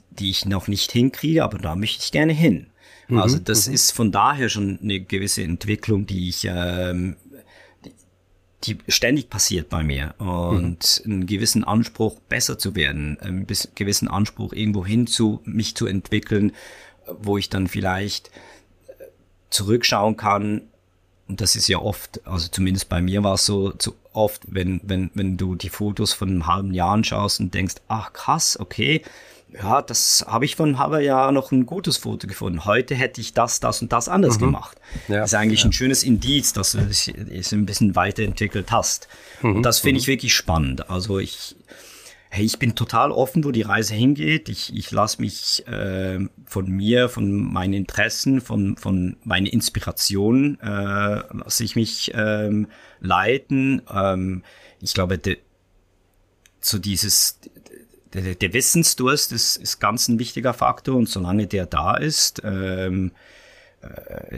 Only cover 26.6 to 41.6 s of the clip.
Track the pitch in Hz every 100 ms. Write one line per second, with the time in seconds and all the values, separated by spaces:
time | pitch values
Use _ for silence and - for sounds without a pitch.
26.6 | 98 90 87 107 107 104 101 - 92 101
27.6 | 92 - - 110 - - - 156 - -
28.6 | 101 - 127 156 - - - - _ -
29.6 | 98 135 139 113 - - - 117 - -
30.6 | 156 135 143 156 143 131 135 139 135 131
31.6 | 120 185 175 - 110 110 98 - 95 85
32.6 | 95 117 127 131 131 - 107 - 117 -
33.6 | 120 - 117 117 165 185 151 110 127 -
34.6 | - - - - - 104 104 107 110 107
35.6 | 110 - 131 135 131 110 123 143 - 101
36.6 | 95 107 104 98 - - - 90 - 104
37.6 | 104 101 104 92 95 - 101 - 104 101
38.6 | 87 117 - - - - - - 120 101
39.6 | 120 113 - 135 139 131 120 - - 82
40.6 | 131 - - 92 101 95 95 - - -